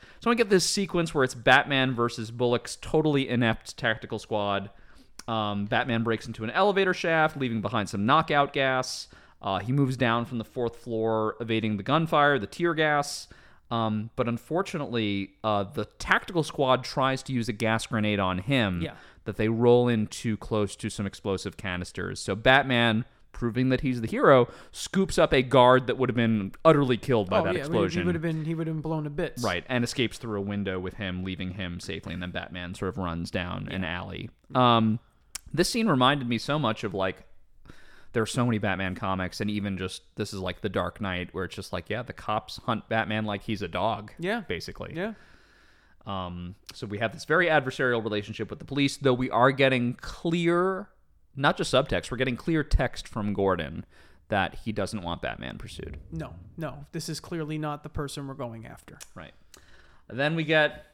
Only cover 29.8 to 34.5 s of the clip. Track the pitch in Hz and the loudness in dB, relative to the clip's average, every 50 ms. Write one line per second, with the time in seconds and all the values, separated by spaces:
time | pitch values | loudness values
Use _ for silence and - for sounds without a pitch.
29.8 | 120 113 - - 120 110 - - - 117 107 101 98 101 104 101 101 98 92 92 | 0 0 0 0 0 -2 -2 -6 -8 -6 -4 -4 -4 -2 -4 -4 -2 -4 -4 -4
30.8 | 92 92 - - 104 92 90 92 92 95 92 - 95 92 90 98 95 90 87 92 | -6 -6 -6 -6 -6 -6 -4 -4 -6 -6 -6 -6 -6 -6 -6 -6 -8 -8 -8 -8
31.8 | - - 82 82 - 95 85 90 90 90 85 90 - - 85 90 90 87 90 - | -8 -8 -10 -8 -8 -8 -8 -8 -8 -8 -8 -8 -8 -8 -10 -10 -10 -10 -8 -6
32.8 | 104 95 90 - 92 87 82 85 85 - - 95 87 90 92 95 98 - 92 95 | -4 -4 -4 -2 -4 -4 -4 -4 -4 -4 -4 -4 -4 -4 -6 -8 -8 -6 -6 -4
33.8 | 92 80 87 90 90 98 90 87 - - - _ _ - | -4 -4 -4 -6 -8 -8 -10 -10 -12 -12 -14 _ _ -2